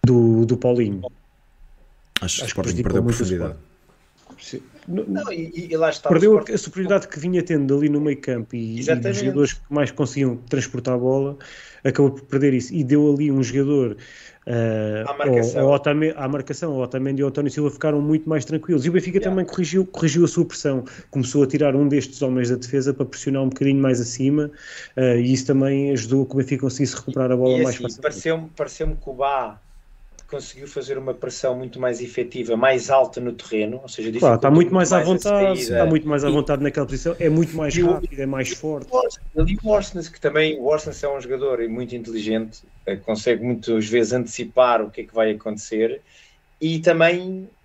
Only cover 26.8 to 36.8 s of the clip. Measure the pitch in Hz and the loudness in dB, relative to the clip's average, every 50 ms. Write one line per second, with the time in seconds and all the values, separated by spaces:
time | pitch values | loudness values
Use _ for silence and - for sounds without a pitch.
26.8 | 143 120 - - - - 127 135 131 123 127 123 127 127 127 127 123 131 123 - | -2 -2 -2 -8 -10 -6 -4 -2 0 0 2 2 4 2 4 4 2 0 0 -4
27.8 | 123 120 117 - - 151 - - - 160 160 165 160 156 - - 147 139 - - | -8 -10 -10 -4 -6 -6 -6 -4 -4 -2 -2 -2 -4 -12 -8 -8 -8 -8 -6 -4
28.8 | 160 151 151 - - 139 131 123 139 139 139 135 123 107 101 104 _ - - - | -4 -4 -4 -4 -8 -10 -6 -2 -2 0 0 -2 -4 -6 -10 -16 _ -20 -20 -20
29.8 | - _ - - - - - - - - - 139 131 - - 127 143 139 - 143 | -20 _ -20 -20 -20 -20 -20 -20 -18 -12 -12 -12 -12 -14 -18 -18 -18 -12 -10 -10
30.8 | 127 135 143 131 131 131 123 - - 127 123 - - 131 127 127 131 127 - 131 | -8 -6 -8 -6 -6 -6 -6 -6 -8 -10 -8 -4 -4 -2 -2 -4 -6 -10 -8 -4
31.8 | 127 123 117 110 123 120 - 123 120 120 - 127 117 110 113 110 123 131 131 123 | -4 -4 -2 -4 -8 -8 -6 -6 -6 -6 -6 -8 -2 -2 0 2 4 4 2 2
32.8 | - - 139 135 127 123 - 127 123 123 113 - - - 113 107 104 107 123 127 | 0 2 4 4 4 2 -2 -6 -6 -6 -8 -8 -10 -4 -2 -2 -2 -2 -4 -10
33.8 | - - - - 110 113 110 117 151 139 117 113 - 139 147 165 175 175 185 185 | -12 -14 -10 -8 -6 -4 -2 4 4 4 4 4 4 6 6 6 6 6 4 2
34.8 | 175 - 185 170 151 170 185 180 - 202 202 202 196 190 190 - - 170 - - | 2 4 2 2 2 2 0 0 2 0 2 4 4 2 2 0 -2 -2 2 2
35.8 | - 160 160 156 156 151 147 143 139 143 135 147 135 - 147 135 143 143 - 156 | 4 4 4 2 2 0 -2 0 2 2 2 2 2 0 -2 0 0 -2 0 -2